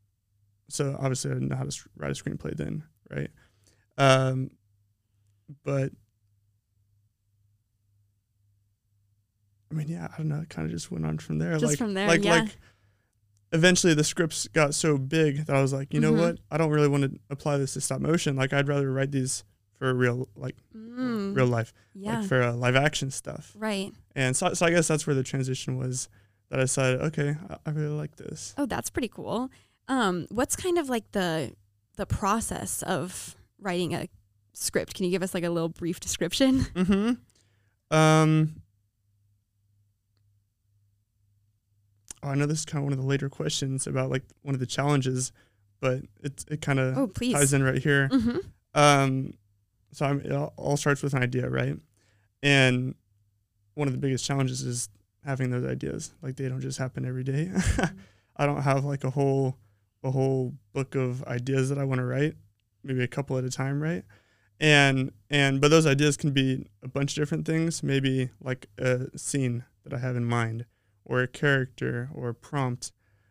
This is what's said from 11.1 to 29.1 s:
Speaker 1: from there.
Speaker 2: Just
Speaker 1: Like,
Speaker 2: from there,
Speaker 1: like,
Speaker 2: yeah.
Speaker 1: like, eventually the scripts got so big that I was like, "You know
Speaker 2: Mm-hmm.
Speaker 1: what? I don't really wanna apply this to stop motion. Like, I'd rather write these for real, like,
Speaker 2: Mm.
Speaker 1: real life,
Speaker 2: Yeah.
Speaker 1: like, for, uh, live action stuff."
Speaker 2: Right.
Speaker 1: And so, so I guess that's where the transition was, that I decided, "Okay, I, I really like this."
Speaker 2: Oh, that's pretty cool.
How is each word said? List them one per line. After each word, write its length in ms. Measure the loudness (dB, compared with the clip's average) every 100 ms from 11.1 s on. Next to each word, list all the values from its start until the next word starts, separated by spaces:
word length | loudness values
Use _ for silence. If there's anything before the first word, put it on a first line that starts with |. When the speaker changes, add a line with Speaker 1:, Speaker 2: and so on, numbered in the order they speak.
| -6
Speaker 1:
from 200 | -4 -4
there. 140 | -2
Speaker 2:
Just 120 | 0 0
Speaker 1:
Like, 120 | 0
Speaker 2:
from 160 | -2
there, 140 | -2 2
Speaker 1:
like, 160 | 4
Speaker 2:
yeah. 80 | 6 4
Speaker 1:
like, 180 | 4 -4 -20 _ _ _ _ _ _ _ _
eventually 420 | 4 6 6 6
the 100 | 4
scripts 440 | 2 0 -2 -4 -2
got 240 | 2 2 2
so 220 | 2 2
big 480 | 0 2 2 0 0
that 100 | 2
I 60 |
was 100 | 2
like, 200 | 0 -2
"You 60 | 2
know 120 | 4
Speaker 2:
Mm-hmm. 100 | 4
Speaker 1:
what? 180 | 2 0 -4
I 60 | 0
don't 140 | 2
really 160 | 4 4
wanna 240 | 4 0 -2 -12
apply 280 | -6 -2 0
this 160 | -2
to 80 | -4
stop 200 | -4 -2
motion. 340 | 0 2 0 0
Like, 180 | 0
I'd 140 | 0 0
rather 240 | 0 0
write 200 | -2 -2
these 320 | -2 -2 -4 -10 _ _
for 200 | -4 -2
real, 360 | 2 2 2 -6 -10
like, 200 | -12 -12 _ -20
Speaker 2:
Mm. 600 | -14 -6 -4 -2 -2 0
Speaker 1:
real 120 | 0
life, 260 | 0 -4 _ _
Speaker 2:
Yeah. 260 | -12 -6 -4
Speaker 1:
like, 100 | 0
for, 120 | 2
uh, 120 | 2
live 220 | 0 2 2
action 360 | 2 0 -4
stuff." 420 | -6 -10 -12 -14 -8
Speaker 2:
Right. 360 | -6 -6 -8 -12 -8 -2
Speaker 1:
And 200 | 0 2
so, 180 | 0
so 120 | 2 2
I 40 |
guess 160 | 4 2
that's 180 | 0 0
where 100 | -2
the 80 |
transition 540 | -2 -4 -4 -4 -6 -6
was, 320 | -4 -6 -10 _ _ _ _
that 100 | -2
I 40 |
decided, 380 | 0 2 0 0
"Okay, 340 | -2 -2 -2 -4 -8
I, 80 | -10 -6
I 40 |
really 240 | -4 -4 -6
like 200 | -8 -12
this." 380 | -14 -12 -10 -6
Speaker 2:
Oh, 80 | -4
that's 240 | -4 -6
pretty 200 | -6
cool. 420 | -6